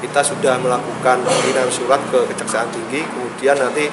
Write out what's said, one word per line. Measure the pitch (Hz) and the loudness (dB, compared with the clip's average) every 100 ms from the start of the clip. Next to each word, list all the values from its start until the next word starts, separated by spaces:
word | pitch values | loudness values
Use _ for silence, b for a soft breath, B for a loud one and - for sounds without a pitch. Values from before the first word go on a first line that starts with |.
Kita | - 143 | 0 0
sudah | 139 - 139 127 | 0 0 2 2
melakukan | 127 123 120 120 127 127 | 2 0 -2 -2 2 2
pengiriman | 127 127 131 135 127 | 2 2 2 2 0
surat | 123 123 135 - | -2 0 0 2
ke | 127 117 131 | 0 0 -4
Kejaksaan | 113 110 117 | -4 -2 -2
Tinggi, | 117 113 135 156 | -6 -6 -6 -6
kemudian | 117 123 - 131 139 | -6 -8 -2 2 2
nanti | 123 151 147 | 2 0 -4